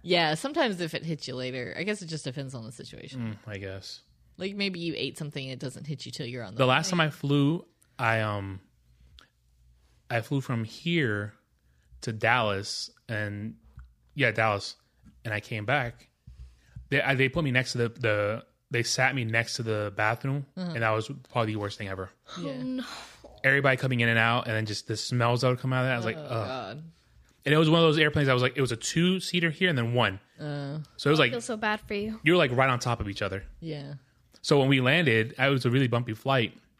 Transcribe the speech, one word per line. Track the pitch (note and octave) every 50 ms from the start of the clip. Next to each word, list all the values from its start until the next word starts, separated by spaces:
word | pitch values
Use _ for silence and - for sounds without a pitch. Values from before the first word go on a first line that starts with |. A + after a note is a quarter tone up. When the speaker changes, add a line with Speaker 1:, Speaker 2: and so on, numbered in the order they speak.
Speaker 1:
Yeah, | - F3 F3+ F3 E3+ D3+ D#3
sometimes | D#3 - C#4 D4 E4+ D4 A#3 G3 E3+
if | F3+ D#3 E3
it | C#3+ -
hits | E3 D#3+ C#3+ - B2+
you | B2+
later, | B2+ B2+ B2+ B2+ C3 B2 F#2 -
I | - E3+
guess | G#3 G#3+ G#3
it | F#3
just | D#3+ D#3+ D3 -
depends | C#3 B2 D3+ C#3 C3 C3+
on | B2 A2+
the | A2 A#2+
situation. | - - - - - - - C3 B2+ A#2 A2 G#2 G2+ -
Speaker 2:
Mm, | A2
I | G#2
guess. | G2 G2+ F#2+ F#2+ G2 - - - - _ _ _ _ _ _ _
Speaker 1:
Like, | - F3+ G3+ G3
maybe | G3+ G3+ G3 F#3 F3
you | E3+ E3 D#3
ate | - C3+ C#3 C3+
something | - D#3+ C#3+ - D3 C3
and | C3 C3
it | A#2+
doesn't | - C3 B2 C3 -
hit | C#3+ D3+ B2 -
you | B2
till | B2 - D3
you're | B2 B2 B2 A2+
on | F#2 G#2+
the | A2+
Speaker 2:
The | C3+
last | B2+ B2+ D3 E3 -
Speaker 1:
plane. | F#3 E3+
Speaker 2:
time | D#3+
I | D3+
flew, | - - - C#3 C#3+ C#3+ C#3+ C#3+ D#3+ - - _ _ _ _ _ _ -
I, | B2 A2+ A2+ A2+
um, | A2 G#2+ G#2 G2+ G2 G2 F#2+ F#2 - _ _ _ _ _ _ _ - - - - - _ _ _ _ _ _ _ _ _ _ _ _ _ _ _ _ _
I | A#2+ A#2
flew | A2 - D3 C#3
from | B2+ - B2+ A#2 A2+
here | G#2+ - - - E3+ E3+ E3 C#3+ A#2 G#2 G#2 G#2 G#2 - _ _ _ _ _ _ _ _ _ _ _ - -
to | - B2 A2
Dallas, | G#2+ - A2 A#2+ B2+ A2+ G#2+ G2 G2 G2+ - - - - - _ _ _ -
and, | A#2 G#2 G#2+ G2+ G2+ G2+ G#2 A2+ A2+ - _ - _ - - - _ _ _ _ _
yeah, | D3 C3 A#2
Dallas, | G#2+ A2+ A2 A2 G#2 G2 - - - _ _ _ _ _ _ - _ _ _
and | A2+ G#2+
I | G#2
came | - - A#2+ G#2+ G#2
back. | G#2+ C3+ D3 B2 A#2+ A#2+ - - _ _ _ _ - - - - - _ _ _ _ _ - - -
They, | C#3 C3+
I, | - C3 C#3
they | B2+ C3+ C3
put | - E3+ D#3+
me | C#3
next | B2 C3 B2+ - -
to |
the, | B2 A#2 A#2
the, | A2+ - A#2+ A2 G#2 G#2 G#2 G#2 A2 - - _ _ _ _ _
they | C#3 A#2
sat | A#2 - - - B2+ C3 B2+
me | C3+ A#2
next | A2 A2 A2+ A#2 - -
to | - A#2
the | A2+ A2 G#2 G#2+ G#2 F#2+
bathroom, | G#2 G#2+ G#2+ A#2 - - C3+ C3+ C#3+ C#3 _ _
Speaker 1:
Uh-huh. | F#3 F#3 F3 D#3+
Speaker 2:
and | A#2+
that | A#2 A2
was | A2 A2 A2 - C3+ C3 - -
probably | - B2 A2+ G#2+ G#2+
the | G#2+
worst | G2+ G2+ -
thing | - A2 G2
ever. | F#2+ F#2 F#2+ F#2+ _ _ _ - - F#3
Speaker 1:
Yeah. | E3+ - C4+
Speaker 3:
Oh, | B3+ B3+
no. | B3+ B3+ B3+ B3 - - - - - - - - - - - -
Speaker 2:
Everybody | C3 C3+ C#3 C#3 C3+ C3
coming | B2+ - C3 B2+ A#2+
in | A#2 A#2
and | A#2
out, | A2+ A2+ A#2 A#2 B2 -
and | A#2+ A2
then | A2 G#2+
just | G#2 G#2 - -
the | - A2
smells | - - - B2+ B2 A#2 A#2 A#2+ A#2+
that | C3 B2+
would | B2+ B2
come | - C3 C3
out | B2+
of | B2+
that. | C3 B2+
I |
was | A#2+ A2+
like, | A2+ A2+
Speaker 1:
Oh, | -
Speaker 2:
"Ugh." | - C#3 B2 A2+ G#2+
Speaker 1:
God. | G2+ C3 B2+ A2 F#2+ A2+ D3 E3 E3 _ _ _ _ _ - _ _ _ _ _
Speaker 2:
And | C#3 D3
it |
was | D#3 D#3+ D#3
one | D#3+ E3+
of | E3
those | D#3+ D3
airplanes | D#3+ D#3 D3+ D3 D3+ C#3+
that | C#3 B2+
was | B2 B2+
like, | C3 B2+
it | D3
was | C3+ A#2 A#2+
a |
two-seater | A2+ - - - D#3+ E3+ F3+ F#3+ F#3 - - - F3 E3+ E3
here | D3 - F#3+ F#3
and | D#3+
then | B2+ A#2 A2+ A#2+
one. | B2 A#2 G2+ F#2+ G2 _ _ _ -
Speaker 1:
Uh, | D3+ D3 D3 C#3+ C#3 C#3 C#3+ D#3 D3 - _
Speaker 2:
So | - - C#3+
it |
was | D#3 D#3
Speaker 3:
I | C#3
Speaker 2:
like, | A#2+
Speaker 3:
feel | E3+ A#3+
so | A3+ - A#3
bad | G#3+ A3+ G#3+ G#3+ G#3+
for | - - G#3+
you. | G3+ G#3 A3 A3 A3
Speaker 2:
you | - D3+ F3
were, |
like, | F3+ - -
right | B2 B2 C3 C3+
on | B2+ A#2+
top | - B2 A#2 -
of | G2
each | G2+ F#2+ -
other. | G#2 F#2+ F#2+ G2 - - - -
Speaker 1:
Yeah. | E3 D#3+ D3+ D3 C#3 C#3+ C#3+ C#3 _ _ _ _ _ _ _ -
Speaker 2:
So | - - D#3 C#3+
when | C3
we | C3+ C#3 C3+
landed, | B2+ B2+ C#3+ E3+ F3 C3+ A2+ A2 A2 B2+ - -
it | C3 C3+
was | C#3+ C3 -
a | B2
really | A#2+ C3+ C3+
bumpy | A#2+ A#2+ A#2+ A#2+ A#2 A2
flight. | - - C3+ C3+ C3 A#2 G2 - - _ _ _